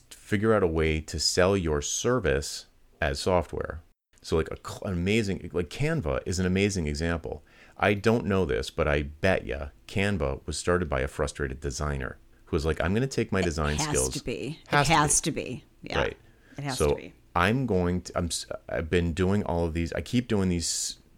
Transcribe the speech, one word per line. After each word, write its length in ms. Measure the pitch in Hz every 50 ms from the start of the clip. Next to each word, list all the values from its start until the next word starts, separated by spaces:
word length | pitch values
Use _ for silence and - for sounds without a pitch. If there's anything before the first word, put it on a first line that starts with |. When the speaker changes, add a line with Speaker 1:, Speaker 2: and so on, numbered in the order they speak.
| - _
Speaker 1:
figure 420 | - - - - 107 101 - 220 113
out 100 | 104 92
a 20 |
way 340 | 87 80 80 78 80 78 78 76
to 180 | - - 80
sell 360 | - - - - 87 92 101
your 240 | 98 87 80 76 73 71
service 840 | - - - - 120 123 127 92 78 67 69 71 - - - - - _ _ _ _ _ _
as 200 | 80 73 67 -
software. 600 | - 95 92 90 85 - - - - - - 80 - _ _ _ _ _ _ - -
So 140 | - -
like 140 | 80 78 -
a 60 | -
cl-, 260 | - - - - - -
an 60 | 104 92
amazing, 540 | 85 87 95 104 113 107 98 90 - - 92 -
like 180 | 87 90 -
Canva 520 | - - 143 156 165 156 90 76 67 64 -
is 140 | - 90 85
an 60 | 92
amazing 420 | 90 90 95 101 104 98 95 80 73
example. 560 | 73 73 82 85 85 85 - - - 76 - _ - - - - - -
I 160 | - 98 107
don't 320 | 98 95 113 113 120 -
know 180 | 92 98 95 92
this, 260 | 71 62 57 - -
but 180 | - - 78 73
I 140 | 73 73 73
bet 440 | 71 73 - - 95 92 - -
ya 200 | 55 60 69 73 71 - - _
Canva 540 | - - 104 98 104 101 85 73 67 67 - -
was 120 | - 78 -
started 300 | - - 87 90 90 71
by 120 | 69 65
a 60 | 65
frustrated 540 | 69 - - 76 69 - - 73 67 65 65
designer, 580 | - 71 67 - 76 76 71 69 65 - - - - - - _ _ -
who 60 | -
was 100 | 82 71
like, 140 | 80 80 - -
"I'm 100 | 85 98
gonna 140 | 113 131
take 260 | 135 - - 113 - -
my 80 | 95
Speaker 2:
It 40 | 90
Speaker 1:
design 320 | 87 76 80 76 73 76
Speaker 2:
has 100 | 73 - -
Speaker 1:
skills." 220 | 73 69 65 64 62
Speaker 2:
to 100 | - -
be. 360 | - 117 - 92 127 156 - - -
Speaker 1:
Has 180 | - 147 143
Speaker 2:
It 60 | 143 165
Speaker 1:
to 40 | 151
Speaker 2:
has 220 | 147 147 151 -
Speaker 1:
be. 40 | -
Speaker 2:
to 60 | 170 -
be. 320 | - 82 - - 143 - _ _ _ -
Yeah. 160 | - - -
Speaker 1:
Right. 180 | - 53 - - - - - _ _ - - -
Speaker 2:
It 60 | 139
has 120 | 143 127 -
Speaker 1:
So 100 | 78 73
Speaker 2:
to 40 | 69
be. 160 | - 67 87 - _ _ _ _
Speaker 1:
I'm 300 | 87 87 98 113 135 135
going 360 | 117 101 92 87 87 90 90 -
to, 100 | - - -
I'm, 80 | 87
s-, 200 | 80 - - - - - - - -
I've 220 | 50 62 80 78
been 220 | 92 87 85 85 78
doing 320 | 85 92 92 98 104 -
all 200 | - 85 85 85
of 80 | 82 78
these, 200 | 82 85 85 -
I 80 | -
keep 260 | - - - 123 123 -
doing 200 | 113 101 95 92
these 480 | 87 87 82 - - - - - - - - - -